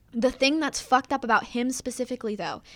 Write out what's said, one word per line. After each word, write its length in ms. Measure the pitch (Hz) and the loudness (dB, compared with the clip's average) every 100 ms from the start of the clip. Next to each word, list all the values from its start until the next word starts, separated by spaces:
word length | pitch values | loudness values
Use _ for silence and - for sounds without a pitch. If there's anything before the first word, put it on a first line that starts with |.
| _ | _
The 200 | 233 247 | 0 0
thing 280 | - 269 311 | 4 2 2
that's 220 | 285 - | 0 -4
fucked 320 | - 254 - | 2 2 2
up 100 | 277 | -4
about 200 | 226 214 - | 2 2 2
him 220 | 247 247 | -4 -2
specifically, 640 | 262 262 240 247 247 220 208 | -2 -6 -6 -6 -4 -6 -6
though, 280 | 165 113 - | -6 -8 -12